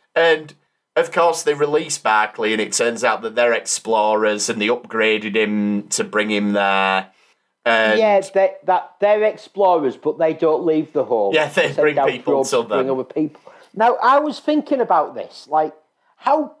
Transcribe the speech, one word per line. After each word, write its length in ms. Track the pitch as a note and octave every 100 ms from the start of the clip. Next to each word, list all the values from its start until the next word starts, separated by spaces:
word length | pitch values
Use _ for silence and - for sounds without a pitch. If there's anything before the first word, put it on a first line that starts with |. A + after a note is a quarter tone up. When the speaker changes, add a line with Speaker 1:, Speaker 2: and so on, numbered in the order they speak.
| _
Speaker 1:
And, 400 | - E3 D#3 D3+ - _ _ _ -
of 160 | E3
course, 300 | F3+ E3+ D#3+
they 120 | -
release 440 | C#3+ D3 D3+ D#3 -
Barclay 540 | A#2 G#2+ G#2+ - A2
and 100 | A2
it 100 | G2+
turns 320 | - A#2 A2+
out 160 | A#2 G#2
that 120 | A2
they're 180 | A2 A#2+
explorers 960 | A2+ - - A2+ A2 G#2+ G#2+ G#2+ G#2+ G#2
and 120 | G#2+
they 60 | G#2
upgraded 680 | A#2+ - A2+ G#2+ G#2+ G#2+ G#2+
him 520 | G#2 G#2 G#2 G#2 G#2
to 160 | -
bring 260 | G#2 G#2 G#2+
him 220 | G#2 G#2
there. 560 | G2+ G2 G2 G2 F#2+ F#2+ _ _ _ _ _ A#2+
And 320 | A3+ A3 G#3+
Speaker 2:
Yeah, 220 | A3 G3+ F#3+
they, 220 | F#3+ F#3+ F#3+
that, 280 | - F3+ - -
they're 220 | G3+ G#3+
explorers, 720 | G#3+ G#3+ - F#3+ F#3+ F3 C#3 -
but 220 | D3+ D3+
they 140 | D#3+
don't 320 | D#3+ E3 D3+
leave 280 | D#3+ D#3 -
the 120 | D3
home. 300 | B2+ A#2 G2+
Speaker 1:
Yeah, 140 | D#3 D3
they 180 | - D3
Speaker 2:
Send 40 | C#3
Speaker 1:
bring 220 | D3+ C#3+
Speaker 2:
out 100 | C3+
Speaker 1:
people 240 | B2 B2
Speaker 2:
probes 160 | C#3 C3
Speaker 1:
to 60 | B2+
Speaker 2:
to 40 |
bring 240 | A2+ G#2 C3
Speaker 1:
them. 80 | C3
Speaker 2:
other 60 |
people. 360 | B2+ - D#3 - - - -
Now, 220 | F#3+ A3+ -
I 160 | A#3 C#4+
was 220 | D4+ -
thinking 400 | - D4+ D4 C#4
about 340 | A#3 F3 C#3+
this, 320 | A#2+ F2+ - -
like, 240 | D3+ D3+ - _ _ _ _
how 360 | - D#4 C#4+ -